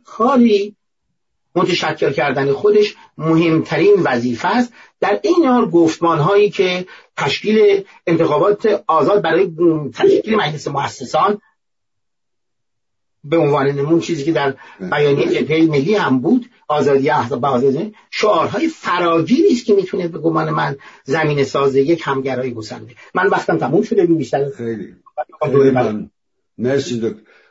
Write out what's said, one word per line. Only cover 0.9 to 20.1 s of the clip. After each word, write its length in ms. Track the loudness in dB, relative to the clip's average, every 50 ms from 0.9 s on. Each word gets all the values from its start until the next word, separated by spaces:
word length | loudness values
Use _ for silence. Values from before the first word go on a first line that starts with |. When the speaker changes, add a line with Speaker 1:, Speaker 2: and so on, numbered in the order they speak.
| _ _ _ _ _ _ _ _ _ _ _ _ -2
Speaker 1:
متشکل 560 | -2 0 0 0 -2 -2 -4 -4 -2 -2 -2
کردن 400 | -2 -2 -2 -2 -2 -2 0 -2
خودش 440 | 0 0 2 2 4 4 2 2 -2 -8 -20 _ _ -6
مهمترین 760 | -2 0 2 2 2 2 2 0 0 -2 -2 2 4 4 4 4 4
وظیفه 440 | 0 -2 -2 -2 -4 -4 -4 -2 0
است. 260 | 0 0 -2 -2 -6 -14 -20 _ _ _
در 200 | -2 -2 -2 0 0
این 220 | 2 2 2 4
حال 240 | 4 2 2 2 2
گفتمان‌هایی 800 | 2 2 2 2 2 0 0 0 0 2 2 2 2 2 2 2
که 360 | 2 0 -2 0 -2 -4 -6 -10 -16 -20 -20 _ _ -6
تشکیل 680 | -6 -4 -4 -4 -2 0 2 4 4 4 4 2 0 -6 -16 _ _ -2
انتخابات 760 | 0 0 2 0 0 2 2 0 0 0 0 0 -2 -2 -2 -2
آزاد 340 | 0 0 2 2 2 0
برای 300 | 0 0 0 0 0 0 -2 0 0 0 2 0 -4 -8 -4
تشکیل 420 | 0 2 2 4 2 0 0 -2
مجلس 320 | -2 -2 -2 -6 -8 -8 -6
مؤسسان 720 | -6 -6 -6 -6 -8 -10 -8 -4 0 0 2 0 0 -2 _ _ _ _ _ _ _ _ _ _ _ _ _ _ _ _ _ _ _ _ _ _ _ _ _ _ _ _ _ _ _ _ _ _ _ _ -6
به 140 | -2 0 0
عنوان 300 | 2 2 2 0 0 0
نمون، 320 | -2 -2 0 0 0 0
چیزی 240 | 0 -2 -4 -4 -2
که 80 | -2
در 240 | -2 0 -2 -2 -4 -6 -12 -20 -16 -14
بیانیهٔ 540 | -8 -6 -2 0 2 2 2 2 0 0 0
جبههٔ 320 | -2 0 0 2 2 2
ملی 300 | 2 2 0 0 0 0
هم 240 | 0 0 0 0 0
بود، 300 | 2 2 0 0 0 -4 _ _ _ -4
آزادی 420 | -2 0 2 2 2 2 2 0
احزاب 340 | 0 0 -2 -4 -4 -4 -2
و 20 |
آزادی، 480 | -2 0 0 0 0 0 -2 -4 -8 -10 -16 _ _
شعارهای 560 | -4 -2 0 2 2 2 0 -2 -2 -4 -4 -4
فراگیری 840 | -4 -6 -6 -4 -2 -2 0 0 0 0 0 2 2 2 4 4 2
است 120 | 2 0
که 80 | 0 0
می‌تونه 340 | 0 0 -2 -4 -6 -6
به 120 | -6